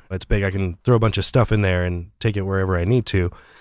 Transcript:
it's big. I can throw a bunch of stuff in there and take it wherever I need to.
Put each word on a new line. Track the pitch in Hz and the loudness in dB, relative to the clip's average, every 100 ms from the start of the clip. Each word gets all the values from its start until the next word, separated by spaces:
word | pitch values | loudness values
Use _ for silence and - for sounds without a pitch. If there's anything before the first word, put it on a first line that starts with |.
| _ | _
it's | 95 | -10
big. | - 104 | -2 0
I | 98 | 0
can | 98 95 87 | -2 -4 -4
throw | - 120 | 2 2
a | |
bunch | 110 101 | 2 0
of | |
stuff | - 135 110 | 0 2 2
in | 107 | 2
there | 98 90 | 2 0
and | 90 87 87 _ | -2 -4 -10 _
take | 113 101 | -2 -2
it | |
wherever | 95 95 95 90 | -2 -2 0 0
I | |
need | 90 123 - | 2 0 0
to. | 98 87 - - - | -2 -2 -4 -18 -20